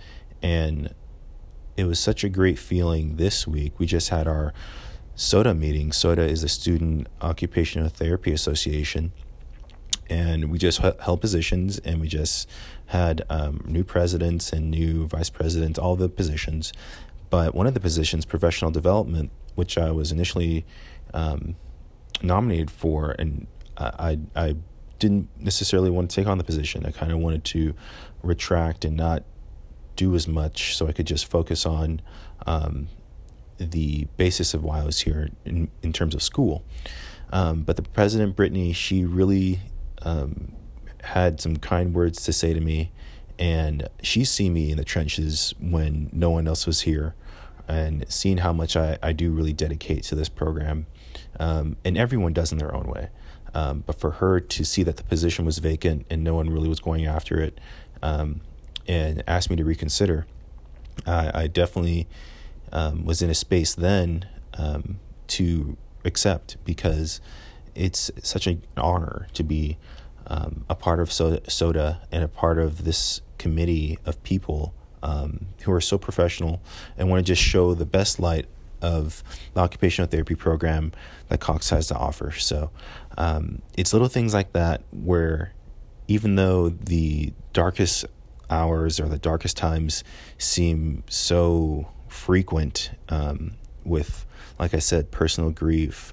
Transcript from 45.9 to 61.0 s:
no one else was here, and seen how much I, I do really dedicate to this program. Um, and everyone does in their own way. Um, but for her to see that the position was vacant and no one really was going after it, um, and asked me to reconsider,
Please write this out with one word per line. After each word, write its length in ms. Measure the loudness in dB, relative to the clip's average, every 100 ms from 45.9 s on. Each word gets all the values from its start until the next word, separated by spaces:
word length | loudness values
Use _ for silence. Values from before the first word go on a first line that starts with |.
| 0 -2
no 180 | 2 2
one 180 | 4 2
else 180 | 0 0
was 160 | 0
here, 320 | 2 0 0 -6 -14 -16 -16 -14 -4
and 420 | 0 0 -2 -4
seen 260 | -2 2 2
how 140 | 2
much 240 | 2 2 2
I, 220 | 2 0
I 100 | -2
do 180 | 0 2
really 220 | 2 0
dedicate 500 | 0 -2 -2 -2 -2
to 100 | -2 -2
this 120 | -4
program. 580 | -2 -2 -2 -2 -2 -6 -12 -16 -16 -12 -4
Um, 380 | 0 0 0 -2
and 120 | 0 2
everyone 360 | 2 4 2
does 180 | 2 0
in 80 | 0
their 160 | -2
own 140 | -4 -6
way. 220 | -6 -8 -12 -18 -16 -8
Um, 300 | -4 -2 -2 -4
but 140 | -2
for 120 | -2
her 280 | 2 4 4
to 240 | 2 -2
see 180 | -2 2
that 140 | 2 0
the 80 |
position 400 | 0 2 2 2
was 140 | 0 0
vacant 480 | 0 0 0 0 -2
and 140 | -2
no 100 | 0
one 160 | 2 2
really 180 | 0 0
was 120 | 0
going 260 | 0 0 0
after 340 | -2 0 0
it, 200 | 0 -4 -16 -18 -18 -6
um, 380 | -2 0 -2 -4 -10 -18 -16 -10 0
and 340 | 0 2 -2 0
asked 220 | 0 2
me 60 | 2
to 80 |
reconsider, 600 | 2 0 0 2 4 2 -2 -10 -18 -18 -18 -18 -16 -8